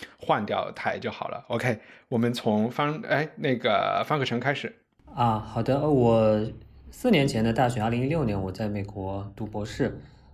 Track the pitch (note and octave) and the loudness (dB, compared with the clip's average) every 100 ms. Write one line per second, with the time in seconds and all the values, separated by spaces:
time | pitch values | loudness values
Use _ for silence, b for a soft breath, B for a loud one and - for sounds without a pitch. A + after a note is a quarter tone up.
0 | B - - C#3+ G#2 G2 - - G#2+ F#2+ | B -8 0 0 0 -2 -4 -4 -4 -4
1 | A#2+ - - - - A#2 B2+ A2 B B | -6 -6 -8 -8 -4 -2 0 -2 B B
2 | _ A#2+ A#2+ A#2+ A#2+ G#2+ A2 B2 D3 D#3 | _ 0 0 0 0 2 2 0 -2 -2
3 | - C#3 D3+ - D3+ A#2+ A#2+ G2 G2+ G2 | -2 0 -2 -4 -2 0 2 2 2 0
4 | - D3+ B2+ A#2+ B2+ C#3 A#2+ - _ _ | 0 0 0 -2 -2 -2 -6 -12 _ _
5 | - - A#2+ A2 - A#2 A2+ C#3 D3+ C#3 | -12 0 2 0 -2 -4 0 2 4 4
6 | A#2 A2+ A2 G#2+ A2 - - - - - | 6 6 6 4 0 -6 -16 -20 -20 -4
7 | B3+ F3+ C3+ A2+ A2+ A2+ B2 A#2+ A2 A#2+ | 2 4 4 2 0 2 2 2 0 0
8 | C3 E3 A#2 G2+ F#2+ F#2 G#2+ G#2 F#2+ G#2 | 0 0 0 -2 -4 -4 -4 -4 -6 -6
9 | F#2+ G2 G#2 - G#2+ G#2 G#2 - A#2 B | -6 -6 -8 -10 -8 -6 -6 -2 -2 B
10 | B B B | B B B